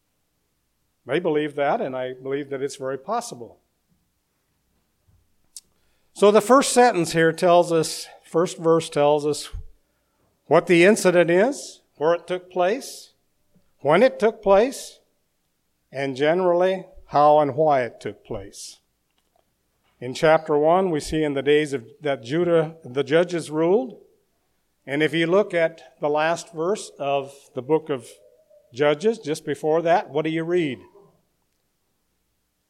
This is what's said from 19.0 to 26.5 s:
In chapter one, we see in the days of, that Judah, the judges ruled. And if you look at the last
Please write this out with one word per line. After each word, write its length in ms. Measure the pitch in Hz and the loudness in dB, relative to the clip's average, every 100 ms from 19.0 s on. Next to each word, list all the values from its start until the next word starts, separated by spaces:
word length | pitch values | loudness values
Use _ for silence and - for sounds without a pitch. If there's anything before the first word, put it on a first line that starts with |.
| _ _ _ _ _ _ _ _ _ _ | _ _ _ _ _ _ _ _ _ _
In 120 | 123 | -12
chapter 440 | 123 160 160 160 147 | 0 2 2 2 0
one, 340 | 151 180 190 | 2 2 0
we 80 | 151 | -4
see 240 | - 160 | -4 -4
in 100 | 151 | -2
the 80 | 139 | -2
days 300 | 135 151 151 | 2 2 0
of, 140 | 135 113 - | -6 -10 -10
that 220 | 147 135 | -8 -8
Judah, 520 | 117 160 175 165 156 165 | -6 -4 0 0 0 -8
the 200 | 127 131 | -10 -6
judges 460 | 127 160 175 170 131 | 0 0 0 -4 -6
ruled. 520 | 156 165 208 254 - _ _ _ _ _ _ _ _ - | -2 0 0 -2 -10 _ _ _ _ _ _ _ _ -8
And 160 | 143 | -2
if 120 | 156 | -2
you 140 | 160 165 | 0 0
look 260 | 190 208 | 0 0
at 420 | 170 160 165 - _ | -2 -2 -4 -18 _
the 80 | 151 | -4
last 440 | 151 156 170 - | -2 -2 -4 -8